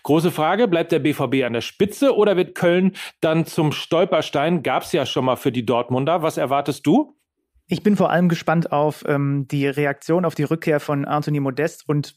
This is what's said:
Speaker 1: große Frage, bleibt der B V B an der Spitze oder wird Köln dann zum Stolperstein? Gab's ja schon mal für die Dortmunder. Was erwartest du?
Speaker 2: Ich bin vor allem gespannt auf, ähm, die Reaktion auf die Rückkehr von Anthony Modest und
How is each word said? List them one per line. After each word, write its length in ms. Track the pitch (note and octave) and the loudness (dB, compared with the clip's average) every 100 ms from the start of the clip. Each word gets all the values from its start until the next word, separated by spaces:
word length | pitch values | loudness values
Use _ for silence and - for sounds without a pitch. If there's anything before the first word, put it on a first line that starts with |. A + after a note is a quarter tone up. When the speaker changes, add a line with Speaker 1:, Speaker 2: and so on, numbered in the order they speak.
Speaker 1:
große 280 | - D#3 E3+ | 0 2 2
Frage, 360 | - D#3 G3 A#3+ | 0 0 2 2
bleibt 240 | F3 E3+ | 0 0
der 80 | D#3+ | 0
B 140 | D3+ | 0
V 140 | C#3+ C3+ | 0 0
B 160 | C3 | 0
an 100 | B2 | -2
der 80 | A#2 | -4
Spitze 540 | - - G3+ - C#4 G#3+ | -6 -2 -2 2 2 4
oder 220 | G#3 F#3 | 2 2
wird 160 | F#3 - | -2 0
Köln 380 | F3 F3+ F#3+ F#3 - - | 2 4 2 0 -10 -4
dann 260 | E3 E3 D#3 | 0 0 0
zum 260 | - D#3 | 0 0
Stolperstein? 920 | B2+ - E3 F#3+ E3 - D3 D3+ F3 | -2 -2 0 2 0 0 0 0 0
Gab's 300 | C3 C#3 - | 0 -2 -2
ja 120 | E3 C3 | -2 -2
schon 200 | - B2+ | -2 0
mal 120 | B2 | 0
für 140 | C#3+ | -2
die 140 | A#2+ A2 | -2 0
Dortmunder. 560 | A#2+ B2 B2+ C#3 F3 | 0 0 -2 0 0
Was 160 | D#3 E3 | 0 -2
erwartest 480 | C#3 C#3 C#3+ C3+ - | -2 0 -2 -2 2
du? 300 | A3 D4+ _ _ _ _ _ - | 2 2 _ _ _ _ _ -8
Speaker 2:
Ich 120 | F3 | -2
bin 120 | G#3 G3 | 2 2
vor 140 | F3+ | 2
allem 200 | E3 F3 | 4 2
gespannt 420 | E3 - E3 E3 | 2 0 0 0
auf, 320 | D3 D3+ - - | 0 0 -2 -2
ähm, 400 | C#3+ C#3+ C#3 C3+ | -2 0 -2 -2
die 200 | D3 C#3 | -2 -2
Reaktion 580 | C#3 D3 C#3 - E3+ E3+ | 0 -2 -2 -2 0 0
auf 80 | |
die 100 | - | -2
Rückkehr 360 | C#3+ D#3+ E3 D3 | -2 -2 0 0
von 260 | - C#3+ C#3 | 0 -4 -2
Anthony 340 | D3 D3+ D3 | -2 -2 -2
Modest 480 | C3+ C3 D#3+ - - | -2 -2 -4 -4 -4
und 280 | D3 C#3 | -2 -4